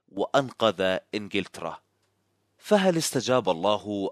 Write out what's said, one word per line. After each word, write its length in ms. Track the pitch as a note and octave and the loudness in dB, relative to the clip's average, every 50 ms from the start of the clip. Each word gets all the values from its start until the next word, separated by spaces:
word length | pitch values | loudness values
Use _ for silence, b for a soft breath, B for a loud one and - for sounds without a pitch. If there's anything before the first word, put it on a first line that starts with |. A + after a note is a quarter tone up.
| _ _ | _ _
وأنقذ 880 | - F#2+ G2 - - C3+ C#3 B2 - - A#2 A2 G2 E2+ F#2+ F#2 F#2 F2 - _ - | -6 -4 -2 0 2 0 0 0 -2 0 0 2 2 2 0 0 0 -2 -4 _ -8
إنجلترا. 640 | G#2+ G#2 G2 - G2+ F#2 - - - E2 E2 D#2+ - _ _ _ _ _ _ _ _ _ _ _ _ _ _ _ _ | -8 -8 -6 -4 -4 -4 -6 -8 -10 -10 -10 -10 -12 _ _ _ _ _ _ _ _ _ _ _ _ _ _ _ _
فهل 400 | - - G#3 G#3 F#3+ F#3+ F3 E3 | -2 2 2 4 4 4 2 2
استجاب 520 | D3+ - - C3+ G#2+ A2 B2+ B2+ A2+ - | 0 -2 -2 -2 0 2 2 2 2 0
الله 600 | F2+ E2 E2+ G2+ G#2+ G#2 - G#2 G#2 G2+ G2 F#2 | 0 0 2 0 0 0 -2 -4 -4 -4 -4 -4